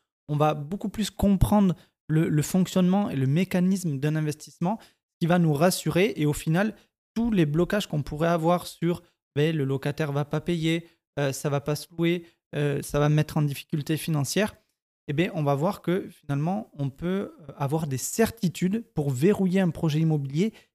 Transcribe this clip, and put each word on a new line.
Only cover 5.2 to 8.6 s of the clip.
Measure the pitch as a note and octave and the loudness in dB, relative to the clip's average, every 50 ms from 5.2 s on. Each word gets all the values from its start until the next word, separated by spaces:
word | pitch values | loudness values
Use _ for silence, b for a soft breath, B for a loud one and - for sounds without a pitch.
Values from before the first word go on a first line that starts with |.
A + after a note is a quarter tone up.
qui | F3 | 0
va | D#3+ F3 F3+ | 2 4 4
nous | E3+ D#3+ | 4 4
rassurer. | D3 C#3 E3 F#3 F3+ - - D#3 - E3+ F#3+ A#3+ - | 4 4 4 2 2 0 -2 0 2 2 2 2 0
Et | - D3+ | 0 0
au | D3 | 0
final, | C#3+ - - D#3+ D#3+ F3 G#3+ A3 b b b b _ _ _ _ - | -2 -2 -2 0 0 0 0 -2 b b b b _ _ _ _ -6
tous | A3+ A#3 A#3+ | -4 -2 0
les | A3 F3+ D#3+ | 2 2 2
blocages | D3 D3 D#3+ F3 - G3 G#3 - | 2 2 0 0 0 0 -2 -2
qu'on | - - D3+ | -2 -4 -4
pourrait | C3 - D#3 D3 D#3+ E3+ | -4 -4 -4 -2 0 0
avoir | F3 E3 D#3 E3 F3 E3+ | 0 2 2 2 0 0